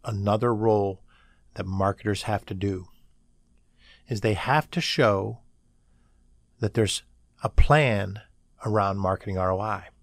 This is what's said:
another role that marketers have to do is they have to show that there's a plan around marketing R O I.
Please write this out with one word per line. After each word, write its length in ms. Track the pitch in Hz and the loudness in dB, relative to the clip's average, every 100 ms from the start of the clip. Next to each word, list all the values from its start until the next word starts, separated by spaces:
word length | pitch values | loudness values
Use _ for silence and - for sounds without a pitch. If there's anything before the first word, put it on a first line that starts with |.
| - | -6
another 480 | 101 101 107 120 | -4 0 0 0
role 480 | 110 110 107 98 95 - _ _ _ _ - | 2 4 4 2 -6 -16 _ _ _ _ -12
that 80 | 95 | -6
marketers 580 | 95 98 98 110 98 | 0 0 0 -4 -4
have 220 | - 104 - | -4 -6 -6
to 80 | |
do 340 | 98 101 92 90 - - _ _ _ _ _ _ _ - - - | -6 -4 -4 -10 -20 -20 _ _ _ _ _ _ _ -20 -20 -8
is 140 | 110 | -2
they 140 | 113 101 | -2 -2
have 360 | - 151 - | 0 0 0
to 80 | 175 | -6
show 600 | - - 120 98 107 120 _ _ _ _ _ _ _ _ _ _ _ _ | -4 2 2 2 -4 -10 _ _ _ _ _ _ _ _ _ _ _ _
that 160 | 107 - | -4 0
there's 280 | 104 - _ _ _ _ | 0 -2 _ _ _ _
a 60 | - | 0
plan 720 | - - 147 135 104 98 104 - _ _ _ 110 | 4 6 6 4 0 -4 -10 -18 _ _ _ -2
around 320 | 107 98 98 | 0 0 0
marketing 400 | 92 95 - 92 | -2 -2 -4 -2
R 140 | 92 | 0
O 80 | 92 | -2
I. 300 | 107 98 - _ | -4 -6 -10 _